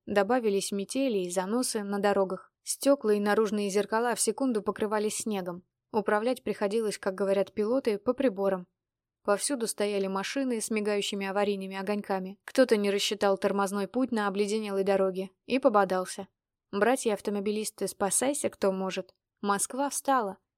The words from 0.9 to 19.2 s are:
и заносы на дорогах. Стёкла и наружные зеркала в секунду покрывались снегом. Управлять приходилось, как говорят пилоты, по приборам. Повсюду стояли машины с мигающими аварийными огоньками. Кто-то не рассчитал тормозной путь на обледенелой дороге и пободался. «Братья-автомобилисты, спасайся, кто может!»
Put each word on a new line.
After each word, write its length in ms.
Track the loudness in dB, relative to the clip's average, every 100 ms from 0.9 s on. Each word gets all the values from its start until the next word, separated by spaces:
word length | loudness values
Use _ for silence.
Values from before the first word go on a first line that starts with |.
| -2 0 0
и 120 | 0
заносы 540 | -2 0 0 -2 -4
на 160 | -2 0
дорогах. 520 | 2 4 2 -2 -12 _
Стёкла 500 | -10 0 4 4 4
и 60 | 2
наружные 500 | 2 2 2 0 0
зеркала 440 | 0 0 0 0
в 60 | 0
секунду 400 | 0 0 0 0
покрывались 580 | -2 -2 0 0 -2 -4
снегом. 440 | -4 -4 -4 -8 -12 _ _
Управлять 500 | -2 2 2 2 -2
приходилось, 560 | -4 -2 0 0 -2 -2
как 160 | -4
говорят 380 | 0 2 2 0
пилоты, 460 | -2 0 0 0 0
по 140 | -2
приборам. 540 | 0 0 2 0 0 -4 _ _ _ _ _
Повсюду 440 | 0 0 0 -2 -2
стояли 420 | -2 -2 0 0
машины 520 | -2 -2 -2 -2 -2
с 100 | -2
мигающими 560 | -2 0 0 -2 -4 -2
аварийными 500 | 0 0 -2 -6 -6
огоньками. 640 | -4 -4 -2 -4 -4 -10
Кто-то 320 | -14 -8 0 0
не 140 | 2
рассчитал 480 | 0 -2 0 0 2
тормозной 480 | 0 0 0 -2 -4
путь 240 | -2 -2
на 160 | 0 0
обледенелой 560 | 0 0 -2 -2 0
дороге 480 | 2 2 2 -2 -8 _ -2
и 120 | 2
пободался. 680 | 4 6 4 0 -2 -8 -14 _ _ _ _
«Братья-автомобилисты, 1120 | 2 2 2 0 -2 -2 -2 -2 -2 -4 -6 -6
спасайся, 640 | -2 0 2 0 0 -2
кто 220 | 0 0
может!» 420 | 0 -2 -4 -8 _